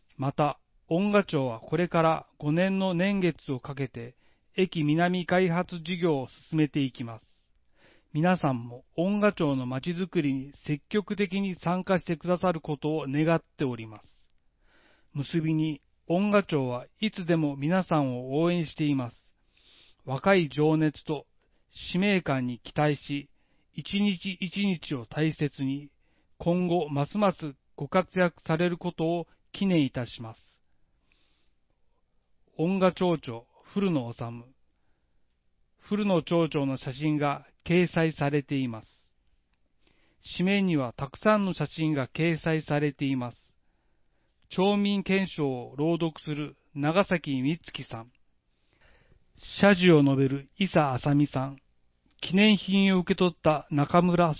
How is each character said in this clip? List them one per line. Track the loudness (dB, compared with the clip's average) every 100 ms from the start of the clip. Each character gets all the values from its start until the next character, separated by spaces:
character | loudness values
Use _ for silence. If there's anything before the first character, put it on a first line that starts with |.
| _ -6
ま | -4
た、 | 0 -2 -2 _ _ -2
音 | 0 4
画 | 2
庁 | 2 -2 -2
は | -6
こ | -4 -2
れ | 0
か | 2
ら | 2 2 -4 -8
五 | -2
年 | 0 2 0
の | 0
年 | 0 0 2
月 | 0 -2 -6
を | -8
か | -8 -8
け | -8
て、 | -8 -14 -18 _ _ _ -2
駅 | -2 0
南 | 2 4 2 0 0
開 | 2 2
発 | 0 -4 -8
事 | -8 -2
業 | 0 0
を | -4 -14 -4
進 | 0
め | 2
て | 0
い | -2
き | -4
ま | -12 -12
す。 | _ _ _ _ _ _ _ _ _
皆 | 0 2 2
さ | 0
ん | -2 -6
も | -16 -12 -2
音 | -2 2
画 | 0
庁 | 2 0 0
の | -2
ま | -6
ち | -6
づ | -6 -2
く | 0
り | 0
に | -2 -6 -12 -6
積 | -6 -2
極 | -4 -2 -4
的 | -2 -2
に | -4 -4
参 | -2 -2
加 | 0 -2
し | 0
て | -6
く | -2
だ | 0
さ | 0
る | -2
こ | -4 -4
と | -2 -2
を | -2
願 | 0 2 2
っ | -2 -6
て |
お | -4 -4
り | -12
ま | -16
す。 | -20 _ _ _ _ _ _ _ _ _ _
結 | -8 -4 -2
び | 0
に、 | 0 0 -4 _ _ -2
音 | 0 2
画 | 2
庁 | 2 -2 -2
は | -6 -10 -6
い | -6
つ | -4 0
で | 2
も | 0 -2
皆 | 0 0
さ | 2 0
ん | 0 -4
を | -4 0
応 | 0
援 | 0 -4
し | -2
て | -2
い | 0
ま | -4
す。 | -10 _ _ _ _ _ _ _ _ -8
若 | -2 4 4
い | 2
情 | 2 2 4
熱 | 2 -2 -8
と | -8 -10 _ _ _ _ -16 -6
使 | -2
命 | 0 0
感 | 0 -2 -2
に | -6
期 | -8
待 | -2 0 0
し、 | -4 -8 -10 _ _ _ _ -14
一 | -6 0
日 | 0 0 -6 -8
一 | -8 -2 -2
日 | -2 -4 -8
を | -6
大 | -2 -2 0
切 | -4 -2
に、 | -4 -4 -8 _ _ _ _ -6
今 | -2 0 0
後 | 0 -2
ま | -2 -2
す | 0
ま | 0
す | 0 -8 -12 _ -12
ご | -2
活 | -2 0 0
躍 | -2 -2
さ | -4 0
れ | 0
る | -2
こ | -6
と | -4 -2
を | -2 -6 _ _
祈 | -4 2
念 | 2 2
い |
た | -2 -8
し | -10
ま | -16
す。 | -16 _ _ _ _ _ _ _ _ _ _ _ _ _ _ _ _ _ _ _ _ _ -4
音 | 0 2
画 | 2
庁 | 2 0 0
長、 | -4 -12 -14 _ _ -2
古 | 0
野 | 0 -2 -8
治。 | -10 -10 -16 _ _ _ _ _ _ _ _ _ _ _ _ _
古 | -6 -2 2
野 | 0
町 | 2 0 2
長 | 0 -2
の | -4
写 | -8
真 | -4 0 0
が | 0 -4 -10 _ 0
掲 | 2 2
載 | 2 0
さ | 0 -2
れ | -2
て | -2 -4
い | -4
ま | -6
す。 | -14 _ _ _ _ _ _ _ _ _ _ _ _ _ -12 -2
紙 | 0
面 | 2 2
に | 0
は | -2
た | -6 -12
く | -2
さ | 2 2
ん | 2
の |
写 | -4 -6
真 | -2 -2
が | 0 -4
掲 | -2 -2 0
載 | -2 -2
さ | 0 0
れ | 0
て | -2 -2
い | -2
ま | -4
す。 | -12 _ _ _ _ _ _ _ _ _ _ -10
町 | -2 0 2
民 | 2 0
憲 | 0 0 -2
章 | -2 -4
を | -4 -8 -2
朗 | 0 0
読 | -2 -4 -8
す |
る | -8 -8 -12 _
長 | -4 0 2 2
崎 | 0 -2 -2
美 | 0 -2
月 | -6 -14
さ | -12 -14
ん。 | -16 _ _ _ _ _ _ _ _ _ _ _ _ _ -12 2
謝 | 4 6
辞 | 8
を | 8
述 | 8 4
べ | 2
る | 0 -8 -4
伊 | 0
佐 | 2 2 0
麻 | 2
美 | 2 2
さ | 0 -6
ん。 | -10 _ _ _ _ _ -14
記 | -2 4
念 | 6 4
品 | 2 2 4 2
を |
受 | 2
け | 2
取 | 2
っ | 2
た | 0 0 0
中 | 0 4 4
村 | 4 4 2